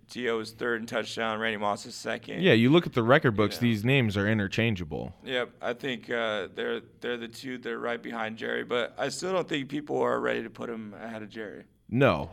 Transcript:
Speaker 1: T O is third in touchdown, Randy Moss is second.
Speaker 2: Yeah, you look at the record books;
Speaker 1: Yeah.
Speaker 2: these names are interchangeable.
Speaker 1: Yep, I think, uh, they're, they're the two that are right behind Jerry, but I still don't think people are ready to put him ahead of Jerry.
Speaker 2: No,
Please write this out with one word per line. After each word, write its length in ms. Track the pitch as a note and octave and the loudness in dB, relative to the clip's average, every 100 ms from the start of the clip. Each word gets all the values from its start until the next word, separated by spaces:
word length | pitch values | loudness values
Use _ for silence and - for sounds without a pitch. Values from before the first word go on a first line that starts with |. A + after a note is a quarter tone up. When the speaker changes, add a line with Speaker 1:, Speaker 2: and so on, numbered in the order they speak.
| _ | _
Speaker 1:
T 200 | A#2+ A#2+ | -4 -2
O 100 | A2+ | -2
is 120 | A2 | -4
third 280 | - B2 A2+ | -4 -2 -2
in 80 | A2+ | -2
touchdown, 520 | B2 A2 - A2+ A2 | -4 -4 -2 -2 0
Randy 180 | A2+ G#2 | -2 0
Moss 280 | G#2 G#2 B2 | 0 -2 -6
is 100 | - | -8
second. 460 | A2+ A2+ - G#2+ | -6 -6 -6 2
Speaker 2:
Yeah, 120 | F3+ | 6
you 160 | A2+ A#2+ | 8 8
look 140 | E3 E3+ | 6 4
at 60 | |
the 80 | B2+ | 0
record 320 | A2+ D3 F3 G#2 | 4 6 6 4
books; 200 | G#2 - | 2 4
Speaker 1:
Yeah. 60 | |
Speaker 2:
these 220 | A#2+ G#2+ | 2 2
names 320 | A2+ C#3 A2+ G2+ | 4 4 4 2
are 120 | G2+ | 2
interchangeable. 840 | A2 F#2+ - A2+ F#2+ D#2+ C#2 B1 - | 2 0 0 0 0 -4 -6 -8 -12
Speaker 1:
Yep, 300 | A2 B2+ A#2 - | -6 -4 -4 -6
I 120 | G#2 | -6
think, 360 | A#2+ C#3 A#2 - | -4 -6 -8 -4
uh, 380 | A#2+ A2+ G#2+ F2 - | -2 0 -2 -4 -6
they're, 260 | A#2+ A#2 - - | -4 -4 -8 -10
they're 160 | A#2+ A#2+ | -6 -6
the 100 | A#2+ | -8
two 300 | A#2 C3 B2+ | -10 -10 -8
that 140 | A#2+ | -6
are 80 | A#2 | -6
right 220 | A#2 A#2 | -4 -6
behind 360 | A#2 A#2 A2 A2 | -6 -6 -6 -6
Jerry, 260 | A#2+ A#2+ | -4 -4
but 300 | A#2 A#2+ A2+ - | -2 -2 -2 -4
I 100 | C#3 | -6
still 240 | C#3+ F3+ | -4 -2
don't 160 | F#3 F3 | -2 -2
think 200 | D#3 C3 | -4 -4
people 300 | D3 C#3+ C3 | -8 -4 0
are 180 | B2 A#2+ | 2 2
ready 240 | A#2+ A#2+ | 0 -2
to 80 | A2+ | -6
put 180 | A2 A#2 | -10 -10
him 240 | A2+ G#2+ F#2+ | -8 -12 -12
ahead 220 | A2 A2 | -12 -12
of 60 | G#2+ | -12
Jerry. 340 | A2 G#2+ C#2 - _ - | -12 -12 -14 -20 _ -2
Speaker 2:
No, 400 | A2+ C3+ D#2+ E2+ | 4 6 4 -2